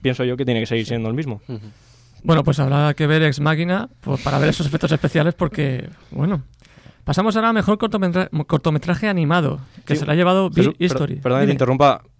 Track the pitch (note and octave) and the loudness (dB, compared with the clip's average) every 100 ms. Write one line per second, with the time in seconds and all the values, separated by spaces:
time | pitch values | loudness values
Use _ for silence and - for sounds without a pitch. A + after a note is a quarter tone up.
0 | B2+ B2+ B2 B2+ B2+ A#2 A2+ A#2 G#2+ A#2 | -4 -2 -2 -2 -2 -2 0 -2 -2 -4
1 | A2 B2+ D3 G2+ - A2+ G#2+ - - - | -4 -4 -6 -10 -12 -14 -14 -20 -20 -20
2 | - - - D#3+ D3 C#3 C3+ C#3+ D3 C#3+ | -20 -6 2 2 2 0 0 2 0 0
3 | D3 D#3+ D#3 C#3 D3 D#3 F3 F#3+ B3 _ | 0 2 2 0 0 0 0 -2 -4 _
4 | - C3+ C#3 C#3 D3+ D3+ D3 D#3 D#3+ D#3 | -6 -4 -2 0 0 0 -2 0 0 0
5 | D#3 D#3+ D#3 - E3 - C#3 B2 - - | 0 2 0 0 -4 -2 -4 -4 -8 -14
6 | - - D#3+ F3 - - - - - - | -12 -4 -2 -2 -6 -18 -20 -20 -20 -10
7 | - D3 A3 G#3+ A3+ A3 G3 G#3 A3 G#3+ | -4 0 2 2 2 2 2 0 0 0
8 | F#3 F3 F#3 D3+ - D#3 E3 D3+ E3+ F3 | 0 0 -2 -4 -2 0 0 0 0 -2
9 | G#3+ F#3 D3+ F3 D3+ C3+ - - - D3+ | 0 0 2 2 0 -4 -10 -12 -4 -2
10 | D3 D#3 F3+ F#3+ F#3+ E3 F3+ - F3 C3+ | 0 2 2 2 2 2 0 2 -2 0
11 | C#3+ C#3 B2+ B2+ C#3 C#3 B2 C3 C#3+ A#2+ | -4 -4 0 2 2 2 2 4 4 2
12 | - | -4